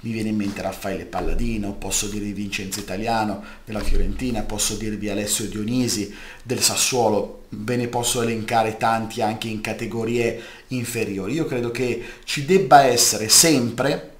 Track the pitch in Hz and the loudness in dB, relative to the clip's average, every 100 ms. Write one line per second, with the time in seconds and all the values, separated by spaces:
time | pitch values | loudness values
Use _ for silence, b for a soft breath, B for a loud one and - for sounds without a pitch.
0 | 117 113 107 107 101 101 - - 101 95 | -6 -4 0 0 -2 -4 -6 -4 -6 -6
1 | 90 92 87 - 120 107 101 104 98 95 | -4 -2 0 2 2 0 -2 -4 -4 -4
2 | 104 104 104 98 101 101 95 101 95 95 | -2 -4 -4 -4 -4 -4 -6 -8 -6 -4
3 | 113 113 107 95 B B - 107 95 98 | -2 0 0 -4 B B -10 -2 2 4
4 | 98 101 127 113 104 104 - 107 107 107 | 4 0 -2 -2 -4 -2 -2 -2 -4 -4
5 | 104 101 104 - 104 104 107 127 120 104 | -4 -2 -2 -2 -4 -4 -2 0 0 -2
6 | 101 B B B 117 117 - 101 - 127 | -4 B B B -6 0 0 2 0 2
7 | 113 101 101 - - 104 107 123 120 120 | 4 2 -2 -10 -14 -8 -2 -2 0 -2
8 | 117 127 117 113 107 117 110 107 117 113 | -2 0 0 -2 0 2 2 2 2 2
9 | 110 117 107 113 113 107 110 107 113 113 | -2 -2 -2 -2 -4 -4 -4 -6 -4 -4
10 | 113 120 117 - B B B 127 117 117 | 0 2 0 -2 B B B -6 -4 -4
11 | 104 98 95 151 151 127 120 117 123 113 | -2 -4 -2 -2 0 -2 -2 -2 -2 -2
12 | B B - - 139 190 131 143 135 123 | B B -6 -6 4 4 8 8 8 4
13 | - 104 110 - 170 139 117 120 131 143 | 4 2 6 6 8 6 2 0 0 0
14 | - | -6